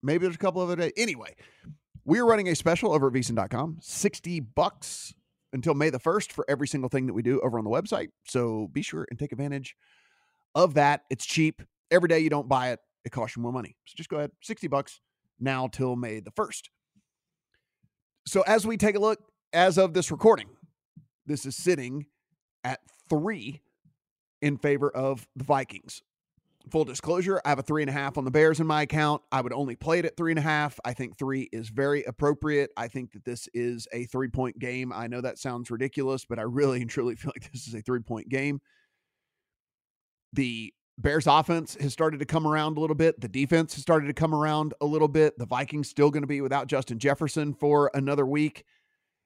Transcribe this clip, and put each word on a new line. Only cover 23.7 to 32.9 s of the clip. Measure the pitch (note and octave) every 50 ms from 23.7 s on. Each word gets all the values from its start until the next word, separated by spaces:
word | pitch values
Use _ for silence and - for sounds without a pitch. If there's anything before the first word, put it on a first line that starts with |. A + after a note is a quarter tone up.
| _ _ _ _ _ _ _ _ _ _ _ _ _ _
in | - D3 C#3+ -
favor | - D3+ C#3+ C#3 C3+ C#3+
of | - B2 C3 C3+ C3+ B2 - _ _
the | C3+ B2+
Vikings. | C3 D3 C3+ C3+ - - G2 _ - - - _ _ _ _ _ _ _ _ _ _ _ _ _ B2
Full | - D#3+ D#3
disclosure, | C#3+ B2 - - - E3+ F3+ F3+ F#3 G3 F3+ -
I | D3
have | D3 C3
a | C3+
three | - D3+ D#3 D3+
and | C#3
a | C3+
half | D3 C#3 C#3 B2+ D3+
on | C3
the | C3
Bears | B2+ D3+ D#3 D#3+ D#3+ D3
in | E3
my | D#3+ D#3 D3+ D3+
account. | C#3 - D#3 D3+ D3 D3 D3 _ _ -
I | C3+
would | B2+ B2 A#2+
only | C3 C#3+ C3 A#2
play | - - D3+ E3 F3
it | E3+
at | D#3+ -
three | - E3+ E3
and | E3 D#3
a |
half. | D3 D#3+ D3+ D3+ D3 D3 - - -
I | A#2+ A#2+
think | - C3 A#2 - _
three | C#3+ C3+ C3+ C3 C3 -
is | - A2+ A2+ A2
very | G#2+ A#2+ C#3 C#3 D3 D3 -
appropriate. | - B2 _ D3 C#3+ D3 D3 - D3+ D3 C#3+ C#3+ - - -
I | A#2
think | A#2+